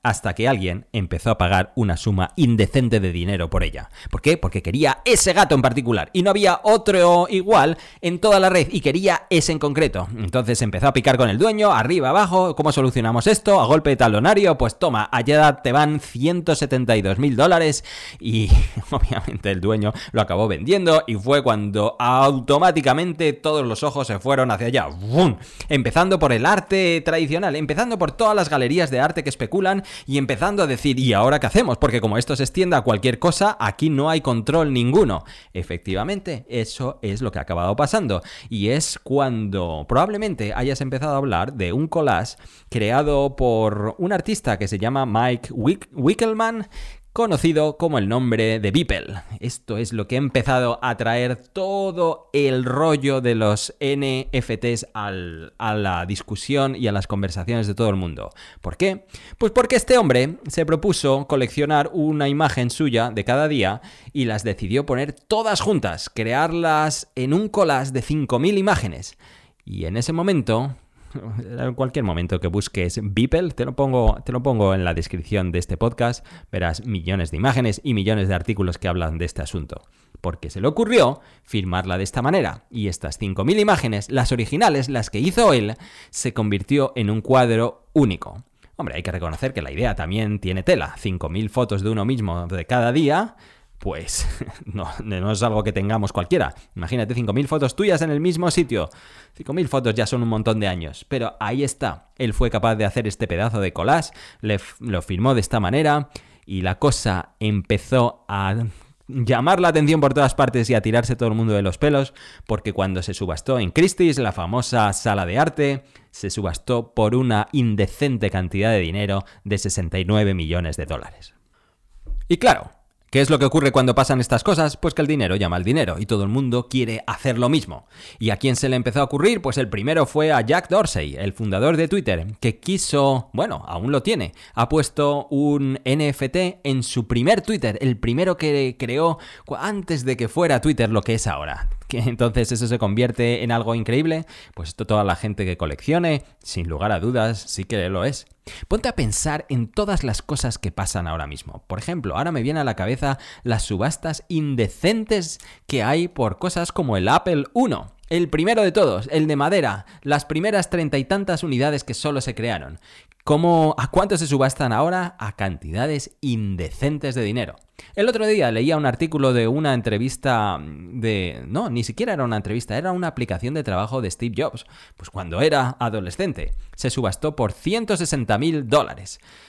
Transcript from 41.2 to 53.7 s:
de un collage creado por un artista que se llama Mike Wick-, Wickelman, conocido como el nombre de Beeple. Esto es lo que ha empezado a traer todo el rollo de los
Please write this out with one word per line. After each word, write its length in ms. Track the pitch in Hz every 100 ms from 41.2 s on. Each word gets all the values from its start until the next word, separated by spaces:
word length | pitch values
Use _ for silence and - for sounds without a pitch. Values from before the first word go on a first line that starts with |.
| 139 85 98
de 180 | 135 87
un 160 | 120 156
collage 480 | 170 143 87 113 - - - -
creado 680 | 120 107 131 147 139 139 135
por 580 | 127 110 107 104 107 -
un 120 | 180
artista 460 | 196 - 208 131 98
que 100 | 101
se 120 | 101
llama 260 | 113 135 131
Mike 480 | 110 123 120 -
Wick-, 340 | 120 120 196 -
Wickelman, 760 | 139 135 220 226 220 226 226 196 - - - -
conocido 640 | - 226 139 160 151 151 147
como 200 | 170 135
el 120 | 98
nombre 500 | 123 123 113 113 110
de 120 | 101
Beeple. 500 | 95 - 90 - 98 - 110
Esto 380 | 120 - - 110
es 160 | 117
lo 120 | 113 98
que 100 | 127
ha 20 |
empezado 640 | 139 - 139 127 123 117
a 160 | 127 117
traer 400 | 113 120 123 120
todo 920 | - 190 190 196 190 170 165 - -
el 320 | 143 139 127 123
rollo 560 | 131 160 147 139 135
de 140 | 123 113
los 380 | 107 107 -